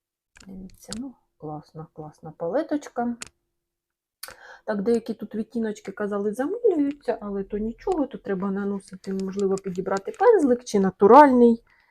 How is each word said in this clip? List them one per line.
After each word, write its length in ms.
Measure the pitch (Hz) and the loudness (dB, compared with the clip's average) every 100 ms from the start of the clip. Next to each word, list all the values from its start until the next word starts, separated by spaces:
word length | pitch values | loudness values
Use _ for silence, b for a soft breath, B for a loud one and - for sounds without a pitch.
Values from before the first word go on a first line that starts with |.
| _ _ _ _ 196 | _ _ _ _ -20
Дивіться, 460 | 190 190 - - 220 | -20 -20 -20 -16 -14
ну, 160 | 269 233 _ _ | -14 -16 _ _
класна, 500 | 151 151 - 156 160 | -16 -14 -16 -20 -20
класна 380 | - 151 - 165 | -18 -20 -18 -20
палеточка. 840 | - 170 247 320 294 - - 240 240 - _ _ _ _ _ _ _ _ _ - B B B - | -10 -6 -4 -4 -6 -8 -8 -8 -8 -14 _ _ _ _ _ _ _ _ _ -20 B B B -8
Так, 160 | 208 | -6
деякі 320 | 196 233 - | -2 -2 -2
тут 220 | 220 214 208 | -10 -10 -10
відтіночки, 560 | 220 233 220 208 - | -8 -6 -6 -8 -12
казали, 420 | 190 208 202 208 | -10 -8 -4 -6
замилюються, 840 | 208 294 453 466 330 277 285 - 214 | -4 -6 -2 0 0 -2 -4 -6 -8
але 220 | 208 202 | -6 -10
то 140 | 196 208 | -8 -8
нічого, 500 | 220 240 415 339 262 | -8 -8 -6 -4 -4
то 100 | 196 | -8
треба 340 | - 190 196 | -8 -6 -4
наносити, 640 | 196 202 196 - 190 - | -6 -6 -8 -12 -18 -10
можливо, 420 | 190 190 196 196 190 | -8 -8 -4 -2 -2
підібрати 560 | 190 180 180 196 214 | -6 -8 -6 -6 -6
пензлик 520 | - 381 427 277 240 | 0 4 4 4 0
чи 160 | - 208 | 0 0
натуральний. 840 | 190 - 202 262 285 247 240 226 _ b b | 0 4 8 10 10 8 6 4 _ b b